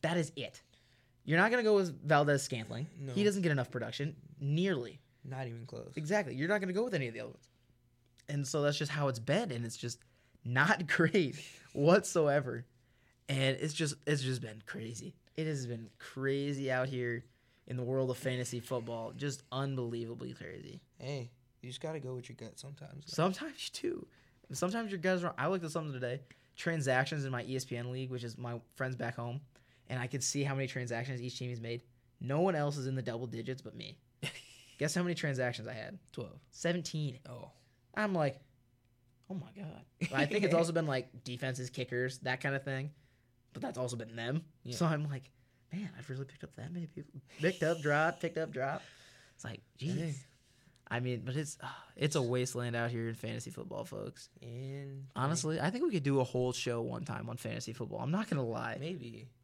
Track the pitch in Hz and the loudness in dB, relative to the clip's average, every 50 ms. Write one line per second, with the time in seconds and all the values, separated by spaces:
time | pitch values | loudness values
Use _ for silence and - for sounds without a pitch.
0 | - 160 170 175 160 147 - - 123 - - - _ _ _ _ _ _ _ _ | 2 2 4 4 2 0 -2 -6 -6 -6 -8 -12 _ _ _ _ _ _ _ _
1 | _ _ _ _ _ - 151 165 190 226 233 247 233 214 214 202 190 175 139 - | _ _ _ _ _ 4 6 6 8 8 6 6 6 8 8 8 6 4 0 -6
2 | - 147 156 143 147 147 143 139 139 - - 120 110 - 117 117 139 - - - | 2 6 6 8 8 8 6 4 4 0 -2 -4 -4 -6 -4 -6 -6 -6 -6 -8
3 | 139 135 123 196 208 208 196 202 180 170 147 135 123 - - 123 117 117 117 - | -8 -2 2 4 4 6 4 4 4 4 4 4 2 0 -2 -4 -4 -4 -4 -2
4 | 143 156 165 - - - - - 147 139 147 160 185 196 185 135 120 113 - 147 | -4 -4 -4 -8 -16 -20 -12 -6 -2 0 2 4 4 4 2 0 -2 -4 -10 -14
5 | _ _ _ _ _ 131 131 131 135 123 117 117 117 120 - 113 120 - - - | _ _ _ _ _ -10 -8 -6 -6 -6 -8 -10 -10 -12 -12 -12 -12 -10 -8 -6
6 | 156 147 196 214 196 135 123 127 147 170 208 208 190 185 180 196 233 254 208 156 | -2 2 2 2 2 0 -2 -2 2 2 2 2 2 0 0 0 0 0 0 0
7 | 135 120 110 117 120 - - - - _ _ _ _ _ _ _ _ _ _ _ | 0 0 -4 -6 -8 -8 -10 -14 -20 _ _ _ _ _ _ _ _ _ _ _
8 | _ _ _ _ - - 147 143 143 131 - 151 143 147 147 147 156 143 147 151 | _ _ _ _ -10 -4 -2 -2 -2 0 2 4 4 4 4 2 0 -2 0 2
9 | 143 139 127 113 113 - 143 196 240 202 127 117 120 113 - - - 120 - - | 2 2 2 0 2 2 4 4 4 0 -2 -2 -4 -4 -6 -6 -6 -6 -6 -8
10 | - _ _ _ _ _ _ _ _ 120 120 127 143 175 214 - 185 147 - - | -14 _ _ _ _ _ _ _ _ 0 4 4 6 6 6 4 4 2 6 6
11 | 170 160 - 208 165 131 - - - - - - - - - - 143 156 175 208 | 6 8 8 6 4 4 0 -6 -10 -14 -16 -18 -20 -8 0 6 8 10 10 8
12 | - - - 175 156 147 139 147 131 127 120 117 123 _ _ _ _ _ _ _ | 8 6 4 4 6 6 6 4 4 2 -4 -6 -8 _ _ _ _ _ _ _
13 | _ _ _ _ _ - 139 135 135 135 135 - - 156 151 151 165 143 147 - | _ _ _ _ _ -2 0 4 4 4 4 2 0 -2 0 2 0 0 0 -2
14 | - - 151 143 131 131 127 120 113 110 107 110 - - - 101 110 113 120 104 | 2 2 2 2 4 0 0 0 -2 -6 -10 -12 -12 -10 -8 -6 -6 -6 -8 -8
15 | - 196 - - _ _ _ - 160 156 151 139 127 120 120 113 113 104 - _ | -10 -12 -12 -14 _ _ _ -4 -2 0 0 -2 -2 -4 -6 -6 -8 -12 -16 _
16 | - - - 135 131 135 135 139 139 143 143 135 139 131 131 127 127 135 135 123 | -16 -12 -8 -2 0 2 2 2 2 0 0 0 0 0 2 2 2 0 0 -2
17 | 123 120 117 117 123 - _ _ _ _ _ _ _ - 127 123 123 120 131 131 | 0 0 -2 -2 -4 -10 _ _ _ _ _ _ _ -6 -4 -4 -2 0 2 2
18 | 131 127 127 - - 131 127 127 123 120 - 123 113 - 135 123 117 113 117 113 | 2 2 0 0 0 -2 0 0 -2 -2 -4 -6 -4 -2 -4 -4 -2 -4 -6 -6
19 | 113 - - 120 139 143 131 131 - _ 123 131 139 139 135 131 123 117 117 117 | -6 -8 -8 -4 -4 -4 -4 -4 -8 _ -4 -2 0 0 0 0 -2 -2 -2 -4
20 | 117 113 120 117 123 127 123 - - - - - - - - - _ _ _ _ | -4 -4 -6 -8 -8 -10 -8 -10 -10 -12 -10 -12 -12 -12 -14 -14 _ _ _ _
21 | - 127 147 139 120 120 - _ _ _ _ _ - 123 127 - - 156 160 160 | -8 -6 -4 -6 -6 -8 -12 _ _ _ _ _ -14 -12 -10 -6 -6 -4 -6 -4
22 | 135 127 127 123 120 - 120 - 113 110 - - - 139 143 - 151 143 - 143 | -6 -6 -8 -8 -8 -10 -14 -12 -14 -14 -14 -14 -14 -14 -14 -14 -14 -14 -14 -14
23 | 147 - - - 160 196 190 - 294 320 277 - - - - - - - - - | -12 -8 0 2 2 2 2 0 -6 -10 -8 -8 -10 -8 -8 -4 -4 -2 -2 -4
24 | - - _ - - _ _ _ _ _ - 131 - 180 196 233 233 208 196 180 | -8 -12 _ -20 -20 _ _ _ _ _ -4 -2 -2 0 0 -2 -2 -4 -4 0
25 | 160 185 185 180 170 175 - - 131 156 190 190 170 156 - 170 160 151 135 127 | 2 2 2 4 2 -2 -2 0 0 0 2 0 -2 -2 -4 -2 -4 -2 -4 -2
26 | 127 120 123 143 143 - - _ _ _ _ - - 170 165 160 139 135 127 127 | -2 -2 -2 -4 -6 -12 -20 _ _ _ _ -4 -2 0 2 2 4 4 6 4
27 | 131 131 160 151 139 135 135 123 117 117 131 131 127 - - 120 120 123 127 131 | 4 2 0 -2 -2 -2 -2 -4 -2 -2 -2 -4 -2 -4 -4 -4 -4 -4 -4 -4
28 | 131 127 127 123 117 117 113 123 123 120 120 117 117 _ _ - 135 131 131 120 | -4 -4 -4 -6 -6 -6 -8 -6 -6 -6 -6 -6 -8 _ _ -4 -2 -2 -2 -2
29 | 117 117 123 - 117 120 120 143 - - _ - _ _ _ _ _ - 123 127 | -2 -4 -2 -4 -4 -4 -4 -6 -8 -10 _ -20 _ _ _ _ _ -6 -4 -4
30 | 120 120 - 139 123 - - 143 139 143 135 135 135 127 - 131 127 120 117 117 | -2 -2 -2 -2 0 0 0 2 2 2 2 0 0 -2 -2 -4 -2 -2 -2 -2
31 | 117 135 131 123 120 127 120 - 127 123 123 117 113 117 117 120 - - _ _ | -2 -4 -4 -6 -6 -6 -6 -6 -6 -6 -6 -6 -6 -6 -6 -6 -8 -12 _ _
32 | _ _ _ _ - 123 139 151 180 196 180 151 147 147 143 147 131 135 131 131 | _ _ _ _ -4 0 2 4 4 4 4 2 2 0 0 0 -2 -2 -2 -2
33 | 120 120 113 117 127 120 117 117 113 113 131 127 - 113 - 113 104 101 - - | -2 -4 -4 -4 -4 -6 -6 -6 -6 -6 -6 -8 -8 -14 -14 -12 -12 -14 -14 -18
34 | _ _ _ _ - 139 - - - - - - - - - - 139 151 156 170 | _ _ _ _ -8 -8 -8 -10 -18 -18 -20 -20 -20 -20 -6 -2 -2 0 2 0
35 | 175 175 170 165 - 151 135 127 127 123 117 - 110 110 117 113 110 - 202 185 | 0 0 0 0 0 -2 0 2 0 0 0 -2 -6 -8 -8 -8 -8 -10 -12 -14
36 | _ - - - 120 92 - 143 _ _ _ - - 170 170 175 170 - - 156 | _ -14 -10 -10 -10 -10 -10 -18 _ _ _ -2 0 2 2 2 0 -2 -2 -2
37 | 151 143 120 123 - - 120 120 - - - - _ _ _ _ _ _ - - | -2 -2 -2 -6 -12 -14 -14 -14 -14 -16 -18 -20 _ _ _ _ _ _ -2 0
38 | 214 208 190 170 151 139 135 - - _ _ _ _ _ _ _ _ _ _ _ | 0 2 4 4 4 2 2 -2 -14 _ _ _ _ _ _ _ _ _ _ _
39 | _ _ _ _ _ _ 190 185 - - - 202 202 156 - - 131 _ _ _ | _ _ _ _ _ _ -8 -8 -8 -8 -12 -12 -12 -12 -12 -14 -18 _ _ _
40 | 170 - - 135 143 147 - 208 202 185 160 165 165 165 165 165 160 151 135 131 | -4 0 4 4 4 4 4 4 4 6 6 6 6 6 4 2 2 4 2 0
41 | 123 - - 123 - 123 123 123 - 131 127 127 127 123 - - 127 - 123 123 | 0 -4 -12 -12 -8 -8 -6 -4 -2 -4 -2 -4 -6 -6 -4 -4 -4 0 2 2
42 | 127 127 131 - - 127 127 127 - 147 139 135 139 139 135 131 139 147 - - | 2 2 0 -2 -2 -2 -2 0 0 0 0 0 -2 -2 -4 -2 -4 -6 -8 -12
43 | - - _ _ _ _ _ _ _ _ _ - - 262 - 120 127 123 120 113 | -20 -20 _ _ _ _ _ _ _ _ _ -6 -6 -4 -2 -2 -2 -2 -2 -4
44 | 117 113 113 117 113 120 139 165 165 - _ _ _ 123 123 113 175 160 160 147 | -6 -8 -6 -6 -4 0 -2 -2 -2 -4 _ _ _ -8 0 2 4 4 4 2
45 | 151 151 143 131 131 - _ _ _ _ _ _ _ _ - 180 208 165 - - | 0 -2 -4 -6 -8 -14 _ _ _ _ _ _ _ _ -6 -6 -6 -6 -8 -10
46 | 123 - 131 131 139 131 - - - 143 - - - 151 175 175 170 - - - | -10 -8 -6 -6 -6 -10 -10 -14 -16 -14 -12 -12 -10 -8 -6 -6 -6 -8 -8 -12
47 | 147 - - - - - - - 147 175 185 - - 156 170 160 143 147 147 147 | -14 -12 -14 -16 -16 -16 -8 2 2 2 4 4 2 2 2 4 4 4 4 6
48 | 156 165 170 - - 165 - 160 160 151 147 135 131 135 151 - - - - - | 6 4 2 2 -2 -2 0 -2 -4 -2 -2 -2 -2 -2 -2 -4 -6 -12 -20 -20
49 | - - - - - - _ _ - 120 113 - - _ _ - - - 123 143 | -20 -20 -20 -20 -20 -20 _ _ -10 -10 -10 -10 -14 _ _ -6 -4 -2 0 0
50 | 165 160 143 131 - - _ _ _ _ _ _ _ - _ _ _ - - 120 | 0 -2 -4 -6 -10 -18 _ _ _ _ _ _ _ -20 _ _ _ -6 -4 -2
51 | 123 123 123 113 120 127 127 147 160 143 - - - - - - - - - - | -2 -2 -2 -2 -4 -4 -4 -2 -4 -4 -8 -10 -10 -10 -10 -12 -16 -18 -4 0
52 | 135 151 151 160 127 117 123 127 127 127 - 123 120 120 117 117 117 117 120 117 | 0 2 4 4 2 4 4 2 2 2 0 -2 -2 0 0 0 0 0 0 0
53 | 113 113 113 113 - 110 117 117 117 - - - 113 - - 104 113 - - 104 | -2 -2 -4 -4 -6 -6 -6 -6 -8 -8 -8 -10 -8 -8 -6 -6 -6 -6 -6 -6
54 | 101 - - - - - _ - - 120 117 123 131 135 135 143 139 139 139 139 | -6 -8 -10 -12 -18 -20 _ -16 -14 -12 -10 -8 -8 -8 -8 -8 -8 -10 -10 -12
55 | 135 131 - - 127 143 160 165 - 156 160 160 131 170 196 247 320 349 226 175 | -12 -10 -4 -2 0 2 2 0 0 0 0 2 0 0 2 2 0 2 2 2
56 | 135 139 139 139 127 123 - 127 127 127 123 - - 127 120 117 117 120 120 - | 4 4 4 4 4 4 2 2 2 2 2 0 -2 0 0 0 -2 -2 -4 -4
57 | - - 113 - - 117 117 131 - 110 113 - - - 113 123 120 104 98 107 | -4 -6 -6 -6 -6 -8 -8 -6 -6 -6 -6 -6 -6 -8 -6 -6 -6 -6 -4 -4
58 | 120 131 160 196 220 - - 143 131 113 113 113 117 117 113 117 135 160 190 160 | 0 0 2 0 2 2 0 0 0 0 -2 -4 -4 -4 -6 -6 -6 -6 -6 -8
59 | 123 120 113 110 117 127 - _ | -8 -10 -12 -12 -14 -16 -20 _